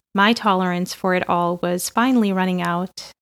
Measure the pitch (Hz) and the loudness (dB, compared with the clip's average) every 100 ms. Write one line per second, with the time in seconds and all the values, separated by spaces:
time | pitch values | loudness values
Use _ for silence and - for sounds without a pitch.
0 | _ 196 202 233 220 185 185 175 180 - | _ 2 2 4 2 2 0 -2 -4 -4
1 | 190 180 180 175 175 175 175 180 - - | -2 0 0 0 0 -2 -2 -4 -2 0
2 | 247 254 202 190 185 180 175 175 185 - | 2 2 2 0 0 -2 -2 -4 -6 -10
3 | - - | -20 -20